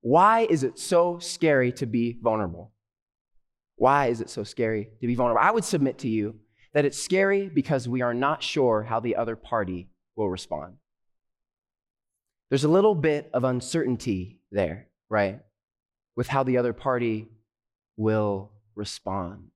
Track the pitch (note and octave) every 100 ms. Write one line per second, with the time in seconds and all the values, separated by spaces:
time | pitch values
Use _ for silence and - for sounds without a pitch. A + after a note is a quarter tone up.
0 | A#2 D3+ G3 A3+ A3+ D#3+ C3 - - F3
1 | F3 F3 - - D#3+ C#3 B2+ B2 B2 A2+
2 | A#2 A#2 A2+ A2 F#2+ E2 F2 _ _ _
3 | _ _ _ _ _ _ _ - A#2+ C#3+
4 | C3+ A#2 A2+ - G#2 - A2+ A2 G2+ -
5 | A#2+ A#2+ B2 - D#3 A3+ - E3+ C3+ B2+
6 | C3 A2 G#2 A2 _ _ _ D3 C#3+ -
7 | - F#3 G3 G3 G3 D3 C3+ C#3+ A#2+ B2+
8 | B2 A#2+ C#3 D#3 - D#3 B2+ A2 A2 A2+
9 | A#2 G#2+ A2+ A2+ - A#2 F#2+ F2+ F#2 _
10 | _ - G#2 F#2 - D2+ D#2+ G#2 _ _
11 | _ _ _ _ _ _ _ _ _ _
12 | _ _ _ _ _ C3+ D3+ F3 G#3 F#3
13 | D#3 D3 D3 B2+ B2+ B2+ - - B2 A#2
14 | - G2 F2+ - _ G2+ F2 F#2 - _
15 | _ A2 G2 G#2 _ _ _ _ _ _
16 | _ - B2 C#3 C3 B2 B2 A#2 C#3 B2
17 | A#2+ A2 G#2+ _ _ _ _ _ _ -
18 | G#2+ A2 G#2 G2 G2+ _ _ - G#2 -
19 | - F#2+ F2 F#2+ -